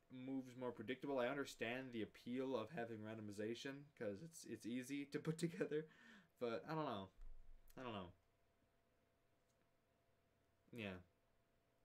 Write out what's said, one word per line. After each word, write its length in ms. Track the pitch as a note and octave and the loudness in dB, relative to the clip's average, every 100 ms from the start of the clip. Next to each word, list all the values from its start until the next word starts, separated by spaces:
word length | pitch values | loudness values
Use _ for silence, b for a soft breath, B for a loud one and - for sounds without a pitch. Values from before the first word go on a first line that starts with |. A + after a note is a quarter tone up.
| - | -14
moves 440 | C3 C3 C3+ B2+ B2 | -6 0 0 0 -2
more 120 | B2 | 0
predictable. 480 | A#2+ G#2 B2+ C#3+ C3+ | 0 0 0 2 6
I 80 | A#2+ | 6
understand 600 | C#3+ C3+ - A2+ B2+ C3 | 4 0 0 0 0 0
the 120 | A#2 | -2
appeal 520 | G2 - B2 B2+ C3 B2 | -2 -4 -2 2 4 4
of 140 | G#2+ | 2
having 260 | D#3+ A2+ A2 | -2 -2 -2
randomization, 840 | G#2+ A2+ G#2 G2+ G#2+ A#2 C#3 C#3 C#3+ - | -4 -4 -4 0 0 0 -2 -6 -8 -2
'cause 240 | A2 G2 | -2 0
it's, 220 | E3 - - | -4 -10 -6
it's 200 | A2+ G#2+ | -4 0
easy 400 | B2+ B2+ C#3+ C#3 | 0 0 -2 0
to 140 | C#3+ | 0
put 180 | D#3+ D#3+ | 2 4
<laughs> 80 | E3+ | 2
together. 400 | E3+ D3 D3+ D#3 B B B B - | 2 2 2 0 B B B B 0
But, 240 | A#2+ A2+ - | 2 2 2
I 60 | D#3+ | 2
don't 100 | C#3+ | 2
know. 240 | G#2 F#2+ - - - - - - - | 2 -2 -6 -8 -6 -10 -12 -12 -6
I 40 | |
don't 100 | B2 | -2
know. 180 | G#2 F2 - _ _ _ _ _ _ _ _ _ _ _ _ _ _ _ _ _ _ _ _ _ _ _ _ - | 0 -2 -8 _ _ _ _ _ _ _ _ _ _ _ _ _ _ _ _ _ _ _ _ _ _ _ _ -10
Yeah. 260 | B2 G2+ F#2 - _ _ - _ _ _ _ | -4 -2 -2 -8 _ _ -20 _ _ _ _